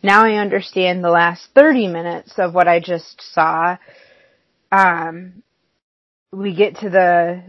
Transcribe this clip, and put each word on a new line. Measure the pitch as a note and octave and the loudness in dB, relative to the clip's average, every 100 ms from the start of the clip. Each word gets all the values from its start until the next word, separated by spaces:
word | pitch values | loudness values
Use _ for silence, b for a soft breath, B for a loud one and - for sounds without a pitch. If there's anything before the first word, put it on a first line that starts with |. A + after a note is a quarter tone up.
now | G3 G3+ | 2 4
I | A3 | 4
understand | G#3+ G3+ G3 F#3+ - F#3 F3+ | 0 -2 -4 -6 -2 -2 0
the | F3 | 0
last | E3+ E3+ E3+ - | 2 2 -2 -2
thirty | - D4+ C4 G3+ | 4 4 4 -2
minutes | E3 E3+ E3+ - - | -6 -8 -10 -12 -6
of | F3+ | -4
what | E3+ F3 | 0 2
I | E3+ | 2
just | E3+ E3+ - - - | -2 -8 -8 -20 -10
saw." | - D#3+ E3 E3+ F3+ b b b b b b b _ _ | -2 -2 0 -4 -4 b b b b b b b _ _
Um, | G3 F#3+ E3+ E3 E3 F#3 F#3 _ _ _ _ _ _ _ _ _ | 0 2 0 -6 -12 -18 -20 _ _ _ _ _ _ _ _ _
we | F#3+ G3 | -10 -8
get | E3+ G#3 - | -2 -2 -2
to | G#3+ | -2
the | F#3 F3+ F3 E3+ F3+ | 0 2 2 0 -4